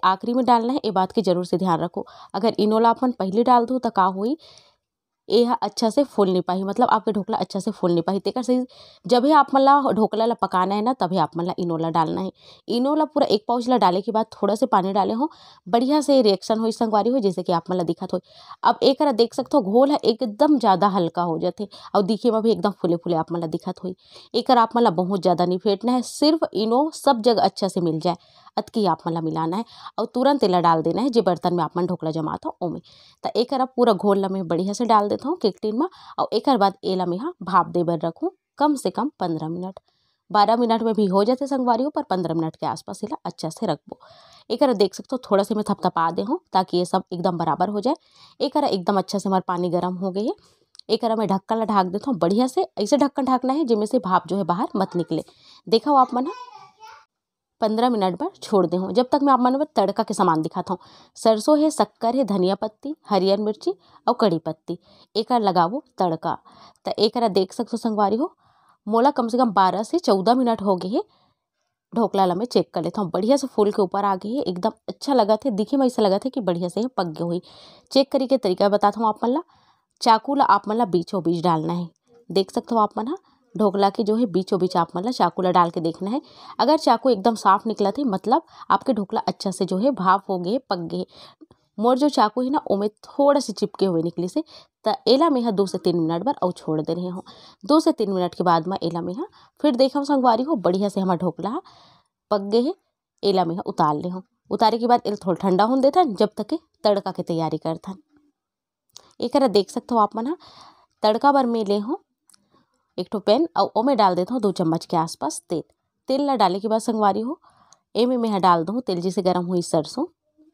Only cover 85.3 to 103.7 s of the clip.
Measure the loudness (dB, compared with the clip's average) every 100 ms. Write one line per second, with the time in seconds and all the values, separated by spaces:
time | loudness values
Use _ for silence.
85.3 | 0 2 2 2 0 -4 -4 -6 -6 -8
86.3 | -18 -10 -2 2 2 2 2 2 0 0
87.3 | 2 2 2 0 -2 -2 -2 -2 -2 0
88.3 | -2 -2 -10 -2 0 0 -4 -4 -6 -6
89.3 | -6 -6 -4 -2 0 -2 0 2 2 0
90.3 | -4 -2 -4 -4 -6 -6 -8 -10 -14 -20
91.3 | _ -20 _ _ -2 0 2 2 2 0
92.3 | 0 -2 -2 -2 -2 -2 -6 -8 2 2
93.3 | 2 -2 -6 -6 -2 0 0 -2 -4 -6
94.3 | -4 -6 -12 -20 _ -4 -2 2 4 4
95.3 | 2 0 0 -2 -2 0 0 0 -2 -4
96.3 | -2 -4 -4 -4 -4 -4 -6 -6 -10 -14
97.3 | -20 -20 _ 0 2 2 0 -2 -2 -2
98.3 | -2 0 0 0 -6 -6 -6 -8 -10 -12
99.3 | _ _ _ 0 2 2 0 -2 2 2
100.3 | 2 0 -2 0 0 -2 -2 -2 -2 -2
101.3 | -4 -6 -8 -10 -20 _ _ _ _ -4
102.3 | -4 0 0 0 -4 _ _ _ _ 0
103.3 | 0 0 -4 -6